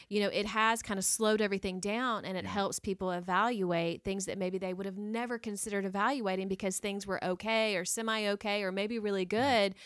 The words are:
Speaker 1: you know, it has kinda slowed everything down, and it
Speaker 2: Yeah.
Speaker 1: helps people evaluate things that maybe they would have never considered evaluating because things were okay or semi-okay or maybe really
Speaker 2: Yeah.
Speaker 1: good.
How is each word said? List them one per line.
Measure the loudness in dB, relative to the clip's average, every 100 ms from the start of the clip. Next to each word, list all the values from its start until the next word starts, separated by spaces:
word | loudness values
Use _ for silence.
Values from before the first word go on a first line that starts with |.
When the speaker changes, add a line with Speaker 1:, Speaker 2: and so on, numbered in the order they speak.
| -4
Speaker 1:
you | 0
know, | 2
it | 2 0
has | 2 4 2
kinda | -2 -2
slowed | 0 2 4 4
everything | 2 0 -2 -4
down, | -2 0 0 -2
and | -4 -4
it |
Speaker 2:
Yeah. | -2
Speaker 1:
helps | 0 0 -2
people | -4 -2 -2
evaluate | -2 0 2 2 2 2 2 0 -2
things | -4 -4 -4
that | -2
maybe | -2 -2
they | -4
would | -4 -6
have | -6
never | -4 -4 -2 -4
considered | -6 -6 -2 -2
evaluating | 0 2 2 2 0 0 0
because | -2 -2 -2
things | -4 -4 -2
were | -2
okay | -2 -2 0 2 2 0
or |
semi-okay | 0 -2 0 0 0 0 0 0
or | 0
maybe | 0 -2 -2
really | 0 0
Speaker 2:
Yeah. | 2 2 4 6 4
Speaker 1:
good. | 0